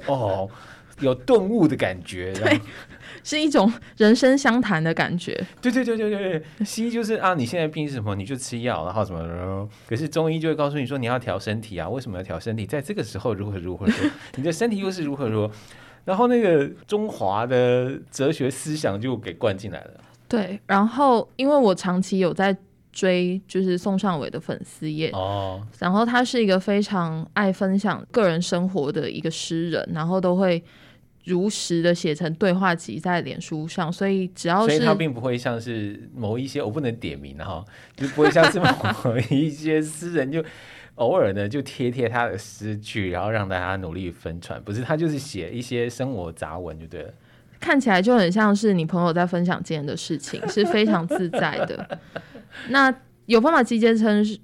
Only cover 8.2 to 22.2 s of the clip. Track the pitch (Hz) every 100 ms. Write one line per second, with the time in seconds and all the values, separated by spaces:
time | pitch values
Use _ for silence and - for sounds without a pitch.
8.2 | 95 131 - 120 120 90 82 107 98 85
9.2 | 82 85 92 98 104 - - 117 156 160
10.2 | 160 160 160 151 143 147 120 139 117 127
11.2 | 127 95 110 107 107 87 80 131 120 92
12.2 | 95 85 113 110 98 151 143 208 117 98
13.2 | 123 95 104 98 85 87 107 - 294 -
14.2 | - - 151 160 233 202 190 185 147 139
15.2 | 120 110 107 - - - - - - 190
16.2 | 240 247 208 156 143 - - 208 214 -
17.2 | 98 101 120 127 123 123 127 143 - -
18.2 | 135 156 131 139 156 151 147 98 127 117
19.2 | 98 85 113 95 104 76 - - - _
20.2 | - 233 185 202 - 196 226 240 285 233
21.2 | - - 269 294 226 180 190 180 185 190